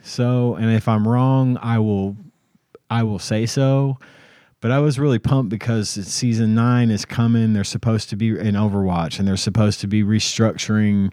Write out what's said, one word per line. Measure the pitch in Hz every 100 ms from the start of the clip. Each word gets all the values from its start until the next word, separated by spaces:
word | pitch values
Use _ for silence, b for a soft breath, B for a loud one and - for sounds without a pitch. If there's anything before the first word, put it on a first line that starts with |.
so. | - - 123 123 120
And | 87 113
if | 110 113
I'm | 107 107
wrong, | 123 131 131 127 123
I | 113 113
will, | 107 98 98 101 - _ _ _ _ - -
I | 117
will | 113 101
say | - 110 113
so. | 139 135 135 139 135 B B B B B -
But | 113
I | 139
was | 151 127
really | 143 113
pumped | - 135 107
because | 107 117 113 98
season | 101 90 - 123 113 110
nine | 113 120 123 117
is | 104 -
coming. | - 117 117 110
They're | 104
supposed | 98 - 117 110 -
to | 104
be | 113 95
in | 104
Overwatch, | 101 107 101 95 87 151 -
and | 98
they're | 95
supposed | - 101 107 -
to | 101
be | 107
restructuring | 101 107 - - 110 - - 107 104 101 98